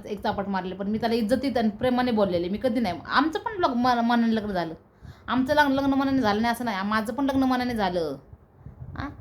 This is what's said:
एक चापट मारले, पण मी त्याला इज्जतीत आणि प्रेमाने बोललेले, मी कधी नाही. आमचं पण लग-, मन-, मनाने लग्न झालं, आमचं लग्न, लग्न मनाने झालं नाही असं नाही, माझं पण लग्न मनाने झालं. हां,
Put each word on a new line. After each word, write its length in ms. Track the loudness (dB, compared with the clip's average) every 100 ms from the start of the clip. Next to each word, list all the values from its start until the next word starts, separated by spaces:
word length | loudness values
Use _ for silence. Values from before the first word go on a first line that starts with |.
| -6
एक 160 | -6
चापट 240 | -4 -2 -2
मारले, 280 | -4 -4 -6
पण 120 | -4
मी 100 | -2
त्याला 180 | 0 0
इज्जतीत 420 | 2 0 0 0
आणि 120 | 0
प्रेमाने 420 | 0 0 2 2
बोललेले, 380 | 2 2 2 -2
मी 100 | -2
कधी 160 | -2 0
नाही. 200 | -2 -4 -2
आमचं 340 | 2 2 0
पण 120 | -6 0
लग-, 160 | 0 2
मन-, 280 | 2 4
मनाने 320 | 4 2 2 0
लग्न 160 | -2
झालं, 220 | -4 -4 -8 -18 _ -20 -14 -4
आमचं 260 | -2 2
लग्न, 180 | 4 4
लग्न 220 | 4 2
मनाने 280 | 2 2 2
झालं 200 | 2 2
नाही 100 | 0
असं 140 | -2 -2
नाही, 120 | -4 -2
माझं 260 | -2 -2
पण 120 | -2 0
लग्न 180 | 2
मनाने 300 | 2 2 0
झालं. 440 | 0 0 0 -4 -6 -14 -20 -20 -20 -20 -16 -14 -10
हां, 120 | -10 -10